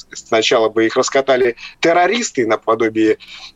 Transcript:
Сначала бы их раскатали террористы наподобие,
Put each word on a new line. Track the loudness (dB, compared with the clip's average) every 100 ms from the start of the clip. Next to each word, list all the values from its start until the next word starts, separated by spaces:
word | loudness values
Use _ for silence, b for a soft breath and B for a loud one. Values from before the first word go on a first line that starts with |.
| -18
Сначала | -18 -4 -2 2 2 2
бы | 2 0
их | 0
раскатали | -2 -2 0 2 0 -2 B B
террористы | 0 2 2 0 -4 -4 -2
наподобие, | -2 -2 0 0 2 0 0 B B B